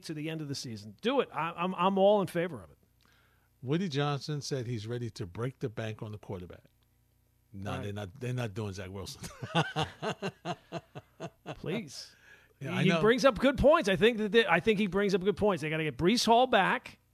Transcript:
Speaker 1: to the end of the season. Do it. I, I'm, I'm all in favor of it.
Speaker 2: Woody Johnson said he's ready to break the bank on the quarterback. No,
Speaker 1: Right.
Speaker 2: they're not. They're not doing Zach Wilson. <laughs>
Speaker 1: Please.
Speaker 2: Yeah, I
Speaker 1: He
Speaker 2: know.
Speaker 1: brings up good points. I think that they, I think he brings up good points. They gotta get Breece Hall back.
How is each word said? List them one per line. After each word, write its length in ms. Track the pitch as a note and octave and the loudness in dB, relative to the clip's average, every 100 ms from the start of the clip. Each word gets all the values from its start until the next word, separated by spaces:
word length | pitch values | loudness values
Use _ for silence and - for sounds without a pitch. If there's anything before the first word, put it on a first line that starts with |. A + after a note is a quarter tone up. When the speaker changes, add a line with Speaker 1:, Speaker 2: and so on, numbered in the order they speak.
| - | -8
Speaker 1:
to 100 | D3+ | -8
the 160 | D#3 | -6
end 100 | D#3+ | -6
of 60 | D3 | -6
the 80 | C3+ | -8
season. 400 | C3 A2 G#2+ G2+ | -8 -10 -14 -4
Do 160 | A3 C4+ | 0 2
it. 100 | F#3+ | 0
I, 220 | C#3 D#3+ E3+ | -4 -4 -4
I'm, 200 | F3+ F3+ | -4 2
I'm 240 | F#3 G3 | 2 6
all 220 | G3 G#3 | 6 6
in 60 | F3 | 2
favor 280 | E3+ F3+ B2 | -2 -4 -8
of 160 | D#2 | -14
it. 60 | C#2 _ _ _ _ _ _ _ _ | -20 _ _ _ _ _ _ _ _
Speaker 2:
Woody 260 | B2 E3 G3 | -4 -2 0
Johnson 520 | C#3 D3 C#3+ - D3 | -2 -2 -2 -6 -8
said 240 | - C#3 A#2 | -4 -6 -4
he's 220 | A#2 G#2+ | -6 -6
ready 220 | A#2+ A#2 | -6 -6
to 160 | - F#2+ | -8 -10
break 320 | F#2+ B2+ - | -6 -8 -6
the 100 | B2+ | -8
bank 320 | A2 A2 G#2 | -6 -8 -8
on 100 | G#2+ | -12
the 60 | G#2 | -12
quarterback. 440 | - F#2+ F2+ - _ _ _ _ _ _ _ _ _ | -12 -12 -12 -18 _ _ _ _ _ _ _ _ _
No, 180 | G2 G2+ | -12 -8
Speaker 1:
Right. 100 | F#2 | -6
Speaker 2:
they're 100 | G#2 | -6
not. 160 | G#2 G2+ - | -8 -10 -8
They're 140 | B2 | -6
not 200 | B2 A#2 G2 | -4 -6 -6
doing 180 | G#2 | -8
Zach 160 | F#2+ F#2 | -8 -10
Wilson. 300 | G2 F#2 - - - - | -10 -12 -12 -16 -12 -4
<laughs> 80 | E3 - D#3 D3+ - G#3+ - G3 - A#3 - _ E3 - - - - E3 - E3+ C#3+ | -2 -2 -4 -6 -6 -8 -6 -8 -8 -10 -12 _ -14 -14 -18 -20 -16 -16 -14 -14 -10
Speaker 1:
Please. 520 | C#3+ G#3+ D#3+ - - _ - - _ _ | -6 -6 -8 -14 -18 _ -20 -20 _ _
Speaker 2:
Yeah, 160 | C3+ A#2+ | -6 2
I 80 | |
Speaker 1:
He 60 | - | 4
Speaker 2:
know. 120 | E3 | 4
Speaker 1:
brings 240 | G#3+ B3 C4+ | 4 4 4
up 120 | F#3 | 4
good 200 | B3+ B3 | 2 6
points. 300 | C4 E4 G#3 | 6 6 4
I 60 | F3+ | 4
think 220 | G#3+ A3 | 4 2
that 140 | G#3+ | 2
they, 140 | A3+ G#3 | 2 4
I 140 | E3+ | 2
think 200 | A3 G3+ | 2 2
he 80 | G#3 | 0
brings 260 | F#3+ G3+ | 0 0
up 100 | F#3 | 2
good 140 | F#3+ F3+ | 0 2
points. 240 | G#3 F3+ | 0 0
They 80 | D3+ | -2
gotta 140 | D#3+ | -2
get 140 | D#3 A#2+ | -2 2
Breece 280 | E3+ A#3+ A3 | 2 4 6
Hall 220 | A#3 B3+ | 6 6
back. 500 | A3+ F3 B3 - - _ | 4 4 0 -4 -20 _